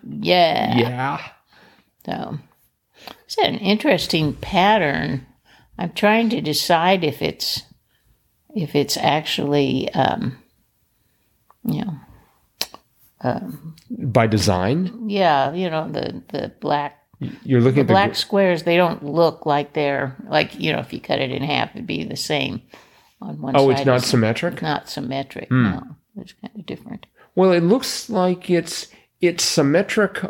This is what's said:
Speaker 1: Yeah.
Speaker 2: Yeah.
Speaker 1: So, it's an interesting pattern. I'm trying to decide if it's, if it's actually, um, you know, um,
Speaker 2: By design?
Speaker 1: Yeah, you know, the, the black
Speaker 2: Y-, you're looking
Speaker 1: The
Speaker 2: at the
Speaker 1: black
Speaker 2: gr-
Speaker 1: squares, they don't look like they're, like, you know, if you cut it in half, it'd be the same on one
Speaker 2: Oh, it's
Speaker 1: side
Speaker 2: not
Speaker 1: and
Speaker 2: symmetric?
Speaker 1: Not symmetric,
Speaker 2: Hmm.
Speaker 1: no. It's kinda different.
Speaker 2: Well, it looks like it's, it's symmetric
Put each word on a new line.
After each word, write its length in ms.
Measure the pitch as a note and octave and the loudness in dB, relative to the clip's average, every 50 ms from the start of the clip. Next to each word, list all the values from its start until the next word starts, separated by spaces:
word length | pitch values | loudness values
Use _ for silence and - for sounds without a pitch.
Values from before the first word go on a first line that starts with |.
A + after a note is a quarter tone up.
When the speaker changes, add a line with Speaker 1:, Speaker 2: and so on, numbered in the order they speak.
| - - | -16 -14
Speaker 1:
Yeah. 680 | C#3+ D3 - E3 F3 F3+ F3 D#3+ - - A2 G#2+ A#2 A#2+ | -10 -4 0 4 4 6 6 4 4 2 0 0 2 2
Speaker 2:
Yeah. 440 | A#2 B2 B2 B2 B2+ C#3 D3 - - - - _ _ _ _ _ - - _ _ _ _ _ _ _ | 2 0 -2 -4 -4 -4 -6 -6 -10 -14 -18 _ _ _ _ _ -20 -20 _ _ _ _ _ _ _
Speaker 1:
So, 320 | - - - - - - C#3+ - _ _ _ _ _ _ _ _ _ _ _ - - - - _ | -10 -8 -8 -8 -8 -10 -12 -12 _ _ _ _ _ _ _ _ _ _ _ -20 -20 -20 -20 _
it's 120 | - - - | -6 -2 0
an 160 | G4+ - - | 0 0 0
interesting 760 | - G#3 F#3+ G3+ A3 - D4+ A3 E3 - - - E3+ D#3 D3 C3 | 0 0 0 0 2 2 2 2 2 2 0 0 0 0 0 -2
pattern. 920 | - - - - F3 F3+ G3+ A3 A3 F3 D3 C#3 D#3+ - D3+ D3+ C3+ - - _ _ _ _ _ _ _ _ _ - | -4 -6 -2 2 4 4 4 4 4 2 0 0 -2 -2 -2 -4 -6 -8 -12 _ _ _ _ _ _ _ _ _ -8
I'm 140 | - E3+ - | -8 -6 -2
trying 360 | - - G#3 G#3+ A3+ A#3 A3 | 0 2 4 4 4 2 0
to 120 | A#3 F3 | 0 -2
decide 640 | - D3+ D3 - - - F3+ E3 E3 F3+ F#3+ F#3 E3+ | -2 -2 -2 -2 2 2 2 4 4 4 2 2 2
if 180 | D3+ - - | -2 -2 -2
it's, 420 | - D#3 - - - - - - - _ _ _ _ _ _ _ _ _ _ _ _ _ _ _ _ _ - | -4 -6 -4 -6 -6 -6 -6 -6 -8 _ _ _ _ _ _ _ _ _ _ _ _ _ _ _ _ _ -6
if 200 | G#3+ D#3 D3 - | -6 -4 0 0
it's 220 | D3 - - - - | 0 0 0 -2 -2
actually, 920 | - - C#3 D#3 D3+ - - - D#3 C#3+ C#3+ D3 C#3 C3+ - - - - - | 0 0 0 0 -2 -4 -4 -4 -2 0 2 2 2 2 0 -2 -2 -2 0
um, 440 | - C3 - - - - - C3 - _ _ _ _ _ _ _ _ _ _ _ _ _ _ _ _ _ _ _ _ _ _ _ _ - | 0 0 0 0 -2 -4 -6 -6 -8 _ _ _ _ _ _ _ _ _ _ _ _ _ _ _ _ _ _ _ _ _ _ _ _ -6
you 200 | D#3 D#3 D3+ - | -4 -4 -4 -4
know, 100 | G#3 D#3+ C3+ - - - - _ _ _ _ _ _ _ _ - - - - _ _ _ _ _ _ _ - | -6 -8 -10 -14 -20 -20 -20 _ _ _ _ _ _ _ _ -16 -16 -16 -20 _ _ _ _ _ _ _ -10
um, 540 | - B2+ B2 - - - - - - D#3+ - - _ - | -8 -6 -6 -6 -8 -12 -14 -14 -16 -18 -20 -20 _ -16
Speaker 2:
By 380 | B3 - - C3+ G#2+ - A2+ A2 | -12 -10 -6 0 2 2 2 4
design? 840 | G#2 G#2 F2+ G#2+ F#2+ F2+ F#2 G2+ C3 E3+ F#3 F3+ - - A#3 G#3+ | 2 2 2 2 2 2 0 0 0 0 -2 -4 -6 -8 -8 -4
Speaker 1:
Yeah, 440 | G3+ G3+ F#3+ E3+ D3+ C#3 C3+ C3+ D#3 | -2 2 2 4 4 2 2 0 -2
you 160 | F3 F#3+ F3+ | -4 -4 -4
know, 220 | D#3+ D#3 D#3+ D#3+ | -4 -4 -4 -4
the, 300 | - - - - - - - - | -6 -6 -6 -6 -8 -10 -12 -10
the 240 | - - - - - _ | -8 -6 -6 -8 -8 _
black 420 | - - D3 D3 C#3+ D3 - _ _ _ _ - | -4 -2 -2 -2 -2 -4 -8 _ _ _ _ -12
Speaker 2:
Y-, 120 | C#3+ - - - - | -12 -12 -10 -10 -2
you're 180 | E3 C3+ B2 | 2 4 4
looking 140 | A#2 C3 C3 | 6 6 4
Speaker 1:
The 60 | C#3+ | 4
Speaker 2:
at 60 | C3+ - | 4 6
the 60 | - | 6
Speaker 1:
black 160 | F#3+ G3+ G#3 | 4 4 2
Speaker 2:
gr- 40 | G3+ | 0
Speaker 1:
squares, 480 | - - - - G3 G3 F#3 F3 E3 - | -4 -4 0 2 4 4 4 2 2 2
they 140 | F3 E3+ F3 | 2 4 4
don't 260 | F3+ E3+ E3 - - | 4 4 0 -2 -6
look 420 | D3 C#3+ D#3+ E3+ D#3+ D3+ - - | -2 2 4 4 4 2 0 -2
like 280 | D#3 C#3+ C#3+ C#3+ D3 - | 0 0 0 0 -2 -2
they're, 420 | D#3 D3 C#3+ C#3 C#3 C#3+ C3+ C3 - - C3+ | -2 0 0 0 -2 -2 -4 -6 -10 -6 -2
like, 320 | D3+ D#3 D#3 D#3 - - | 0 0 0 0 -2 -4
you 120 | F3+ D#3+ D3+ | -2 -2 -2
know, 60 | - | -2
if 120 | - - - | -4 -6 -10
you 60 | - | -12
cut 200 | - - - - | -6 -4 -2 -2
it 120 | C3+ C3 | -2 -2
in 120 | C3 C3 C3+ | -4 -4 -4
half, 280 | D3+ C#3 B2+ A2+ - - | -2 -2 -2 -2 -4 -6
it'd 120 | - B2 - | -10 -8 -6
be 160 | D#3+ C#3+ C3 | -6 -6 -6
the 120 | - D3+ C#3+ | -6 -8 -8
same 440 | - - D#3 C#3+ C3+ C3 - B2+ - _ - - - _ _ _ _ _ _ _ | -4 -2 -2 -2 -2 -4 -6 -8 -12 _ -20 -20 -20 _ _ _ _ _ _ _
on 200 | - - D3+ D3+ | -14 -14 -12 -10
one 140 | D3 C#3 C3+ | -6 0 2
Speaker 2:
Oh, 140 | C#3+ C#3 C#3 | 4 6 6
it's 100 | B2+ C3+ | 4 4
Speaker 1:
side 60 | C#3 C3+ | 4 4
Speaker 2:
not 80 | B2 | 2
Speaker 1:
and 80 | B2 A#2 | 2 2
Speaker 2:
symmetric? 580 | - - B2 A2 A2 A2+ - - F3 E3 D3 | 2 2 2 2 2 0 0 -2 -4 -4 -4
Speaker 1:
Not 280 | E3 D#3 D3+ - - - | -4 -4 -4 -4 -6 -8
symmetric, 600 | - - C#3 - C3+ C3+ C3+ C3+ - - - - | -10 -10 -8 -6 -6 -6 -8 -8 -12 -14 -8 -4
Speaker 2:
Hmm. 140 | B2+ B2+ A#2+ | -2 0 0
Speaker 1:
no. 180 | G#2 F2 - - - - - _ _ _ G#3 | 0 -2 -4 -8 -14 -18 -20 _ _ _ -18
It's 160 | - - - | -18 -18 -18
kinda 280 | _ - - - A3 E3+ | _ -20 -18 -18 -16 -14
different. 420 | - - - - - - - - - _ _ _ _ _ | -12 -12 -14 -14 -16 -16 -16 -18 -20 _ _ _ _ _
Speaker 2:
Well, 160 | - F#3 F#3+ | 2 4 4
it 100 | F3+ F3 E3+ | 4 4 4
looks 460 | F3 G#3+ C4+ - - - - - - | 4 4 2 2 -2 -6 -8 -8 -4
like 400 | A3+ G3 F3+ F#3 F3+ F3+ - - | -2 0 2 2 0 -2 0 0
it's, 380 | F3+ E3+ E3 - - - - - - _ _ _ _ _ | 0 0 0 -2 -6 -12 -12 -14 -18 _ _ _ _ _
it's 220 | - F3 E3+ F3 - | 0 0 2 0 -2
symmetric 760 | - - - D3 C#3 D3 F3 G3+ - - - G#3 F#3+ - - - | 0 2 2 4 4 4 2 2 2 2 0 0 0 0 -4 -8